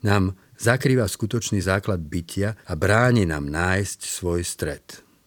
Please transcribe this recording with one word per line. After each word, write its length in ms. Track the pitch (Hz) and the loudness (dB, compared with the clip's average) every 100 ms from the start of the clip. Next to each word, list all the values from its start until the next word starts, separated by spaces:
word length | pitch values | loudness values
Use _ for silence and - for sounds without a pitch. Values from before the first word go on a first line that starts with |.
nám 320 | 104 101 95 95 _ _ | 4 2 2 -2 _ _
zakrýva 480 | 113 131 139 131 101 | 0 2 2 2 0
skutočný 560 | - 104 117 - 104 | -2 -4 -4 -2 -2
základ 400 | 90 98 104 92 | 0 0 0 -4
bytia 560 | 76 87 82 - 98 107 - | -2 -6 -6 -4 -4 -4 -8
a 60 | |
bráni 500 | 82 92 107 123 123 | -2 2 4 6 4
nám 220 | 87 76 71 | 2 0 -4
nájsť 540 | 78 90 95 101 - | -2 0 0 -2 -8
svoj 400 | - - 90 87 | -10 -6 -2 -2
stred. 640 | 87 - 78 71 - - _ _ | -4 -6 -6 -8 -14 -20 _ _